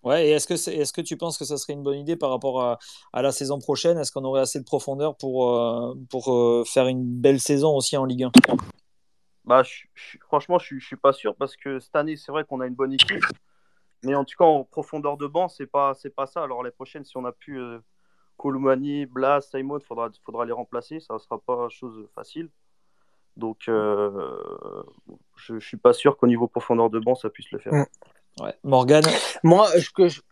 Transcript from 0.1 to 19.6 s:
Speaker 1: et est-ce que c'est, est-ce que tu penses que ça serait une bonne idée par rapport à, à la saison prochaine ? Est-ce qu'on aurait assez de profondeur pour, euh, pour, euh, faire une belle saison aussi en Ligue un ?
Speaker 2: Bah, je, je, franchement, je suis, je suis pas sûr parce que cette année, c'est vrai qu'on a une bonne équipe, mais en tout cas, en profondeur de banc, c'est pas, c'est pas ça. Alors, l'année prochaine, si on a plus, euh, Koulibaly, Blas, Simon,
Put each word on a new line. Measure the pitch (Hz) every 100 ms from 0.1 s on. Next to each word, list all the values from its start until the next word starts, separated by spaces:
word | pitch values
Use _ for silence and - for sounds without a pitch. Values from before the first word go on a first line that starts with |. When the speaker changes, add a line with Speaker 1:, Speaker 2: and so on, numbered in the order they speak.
| 151 151
Speaker 1:
et |
est-ce | 151 -
que | 175
c'est, | -
est-ce | 156 143
que | -
tu | 170 151
penses | 170 151
que |
ça | 135 143
serait | -
une | 143
bonne | 139 143
idée | 143 170
par | 143
rapport | 127 139 127
à, | 123 117 - - _
à | 123
la | 139
saison | 127 135 143
prochaine ? | - 135 170 170
Est-ce | 139
qu'on | 139
aurait | 131 135
assez | 131 143
de |
profondeur | 127 139 - 135 151
pour, | - 135 131 123
euh, | 120 117 117 120 131 127
pour, | 131 131
euh, | 123 120 120 117
faire | 135 127
une | 127
belle | 123 123 139 139
saison | - 143 156 143
aussi | - 143
en | 131
Ligue | 123
un ? | 127 127 - - - - _ _ _ _ _ _
Speaker 2:
Bah, | - 123
je, | 127 - -
je, | - - - _
franchement, | 147 - 175
je |
suis, | - 135
je | -
suis | 131
pas | 113
sûr | - 107
parce | - 139
que | - 139 131
cette | - 151
année, | 151 151
c'est | -
vrai | 151
qu'on | 151 131
a | 127
une |
bonne | 123 135
équipe, | 135 - 202 - - _ _ _ _ _ _
mais | 131
en | 139
tout | 135 -
cas, | 170
en | 147
profondeur | 131 - 139 156 147 143
de | 143
banc, | 160 180
c'est | - 135
pas, | 143 139
c'est | 131 139
pas | - 135
ça. | 175
Alors, | 143 123
l'année | 123
prochaine, | _ 131 156
si | 135 131
on | 123
a |
plus, | 117 - 135
euh, | 120 117 _ _ _ _ _ -
Koulibaly, | - 131 135 131 143 143
Blas, | 139 123 131 143 -
Simon, | 135